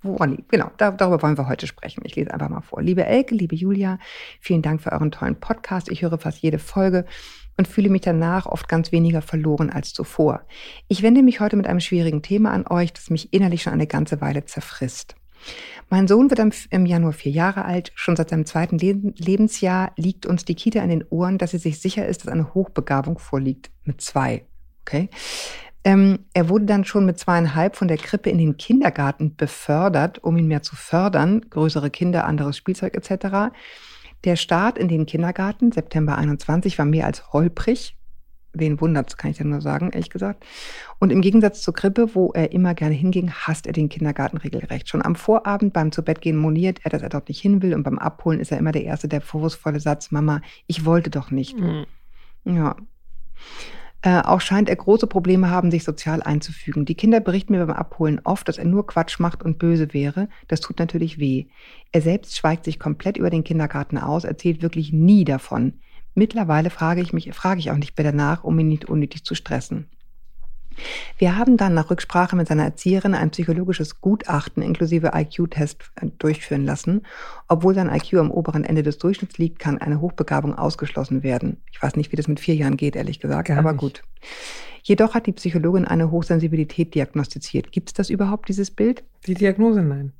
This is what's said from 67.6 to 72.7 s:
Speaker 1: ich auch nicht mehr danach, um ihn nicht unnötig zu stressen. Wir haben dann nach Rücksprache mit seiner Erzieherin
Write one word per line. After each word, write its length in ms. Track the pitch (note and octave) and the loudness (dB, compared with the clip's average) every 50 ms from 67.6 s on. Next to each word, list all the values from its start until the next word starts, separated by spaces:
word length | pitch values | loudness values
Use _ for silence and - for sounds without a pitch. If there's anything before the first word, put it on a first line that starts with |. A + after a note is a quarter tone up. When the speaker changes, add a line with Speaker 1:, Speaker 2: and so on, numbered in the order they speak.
Speaker 1:
ich 100 | D#3 D3+ | -2 -2
auch 80 | C#3+ D3 | -2 -2
nicht 180 | D3 - - | -2 -4 -2
mehr 80 | - D3+ | 0 0
danach, 400 | D3 D3 D3 D3 C#3+ D#3+ E3+ - | 2 2 2 2 0 0 -2 -2
um 140 | E3+ E3 D#3+ | 0 2 2
ihn 100 | D#3+ D#3 | 4 2
nicht 160 | D#3 D3+ - | 2 0 -2
unnötig 400 | - D#3 D#3 D3 C#3 - D#3 - | -2 0 0 0 -2 -4 -12 -10
zu 100 | - E3 | -8 -8
stressen. 540 | - - - - B2+ - - - E3 D#3 - - - - - - - - - - - - - - - - - - - - - - - - - - - | -8 -6 -4 -6 -4 -4 -6 -8 -8 -10 -12 -18 -20 -20 -20 -20 -20 -20 -16 -12 -10 -8 -8 -8 -8 -10 -10 -10 -10 -10 -10 -10 -10 -10 -10 -2 2
Wir 200 | F#3 F3+ F3+ G3+ | 2 2 4 4
haben 180 | A#3+ B3+ B3 | 4 6 6
dann 160 | A3 G3+ F#3+ | 6 6 4
nach 160 | E3+ E3 D3+ - | 4 2 2 2
Rücksprache 460 | F3 - - - - F3+ F3+ F#3 - | -2 -4 -4 -2 2 2 2 2 2
mit 140 | F3+ E3 - | 0 2 2
seiner 160 | D#3+ D3+ D#3 | 2 2 2
Erzieherin 500 | D#3 | 0